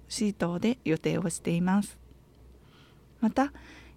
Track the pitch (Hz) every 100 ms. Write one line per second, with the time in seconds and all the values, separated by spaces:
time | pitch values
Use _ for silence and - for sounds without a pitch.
0 | - - 214 - 170 175 214 254 - 160
1 | 156 165 175 - - 170 180 202 202 -
2 | - - - - - - - - - -
3 | - - 220 254 277 - - - -